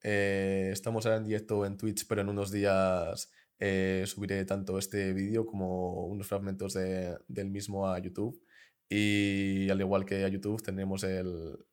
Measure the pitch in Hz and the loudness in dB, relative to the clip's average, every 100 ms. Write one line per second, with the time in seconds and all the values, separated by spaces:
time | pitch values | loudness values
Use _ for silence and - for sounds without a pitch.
0 | 107 101 101 98 98 98 95 98 117 113 | 0 2 4 2 2 2 0 -2 -2 0
1 | 110 110 107 107 107 104 101 101 110 - | 2 2 2 -2 0 0 0 -2 -2 -2
2 | - 104 101 101 98 104 101 95 95 92 | -2 0 0 0 -2 2 4 6 6 4
3 | 82 - - _ _ - 101 95 95 95 | 0 -4 -10 _ _ -4 0 2 2 2
4 | 92 - 101 98 95 98 95 95 - 104 | -2 -4 -2 -2 0 -2 -2 -2 -2 -2
5 | 95 95 98 113 113 98 92 92 90 90 | 0 0 0 0 -2 -2 -2 -2 -2 -4
6 | 87 101 98 101 98 95 98 98 95 92 | -6 -6 -4 -4 -4 -4 -4 -2 -2 -2
7 | 90 85 - 95 98 98 101 98 98 92 | -4 -6 -8 -6 -6 -6 -6 -2 0 0
8 | 95 92 113 123 _ - - _ - 104 | -4 -4 -6 -6 _ -20 -20 _ -2 2
9 | 104 101 101 98 98 98 95 95 95 98 | 4 4 4 2 2 2 2 2 4 2
10 | 95 98 95 98 101 110 - 95 95 95 | 2 0 0 0 -2 -4 -4 -4 -2 -2
11 | 95 92 90 85 80 - - | -2 -2 -2 -4 -8 -12 -18